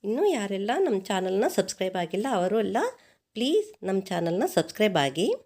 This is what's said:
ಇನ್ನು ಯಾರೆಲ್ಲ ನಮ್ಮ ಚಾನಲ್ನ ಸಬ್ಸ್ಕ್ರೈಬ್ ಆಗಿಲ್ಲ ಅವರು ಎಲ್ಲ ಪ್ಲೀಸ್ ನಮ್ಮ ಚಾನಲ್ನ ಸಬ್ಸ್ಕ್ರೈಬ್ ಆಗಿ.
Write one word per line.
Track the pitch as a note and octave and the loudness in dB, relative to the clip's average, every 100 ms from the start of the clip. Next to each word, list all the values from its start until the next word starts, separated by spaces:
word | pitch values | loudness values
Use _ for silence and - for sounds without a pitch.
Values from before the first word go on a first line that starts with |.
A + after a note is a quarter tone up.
ಇನ್ನು | G3 A#3+ G#4 | -2 2 2
ಯಾರೆಲ್ಲ | D4 G3+ F#3+ G3+ C#4 F#4 | 2 -2 -2 -2 0 2
ನಮ್ಮ | G3+ F#3+ | 0 0
ಚಾನಲ್ನ | G3 F#3 F#3+ C#4 F4 | -2 0 0 2 0
ಸಬ್ಸ್ಕ್ರೈಬ್ | F#3 - F#3 F#3 | -2 -2 -4 -2
ಆಗಿಲ್ಲ | E3+ F#3 B3 G#3+ | -4 -2 -2 0
ಅವರು | F3+ G#3+ G3+ | 2 0 0
ಎಲ್ಲ | G#3 A#4 - _ _ _ G#3+ | 0 -2 -4 _ _ _ -4
ಪ್ಲೀಸ್ | B3 G4 G#4 - F#3 | 2 2 0 -8 -2
ನಮ್ಮ | F#3+ F#3+ | -2 -2
ಚಾನಲ್ನ | F3 E3+ F3+ B3+ - | -2 0 0 0 0
ಸಬ್ಸ್ಕ್ರೈಬ್ | D#3+ - G#3+ F3 C#3 | -2 0 2 4 2
ಆಗಿ. | C#3 A3 B4+ | 2 0 -2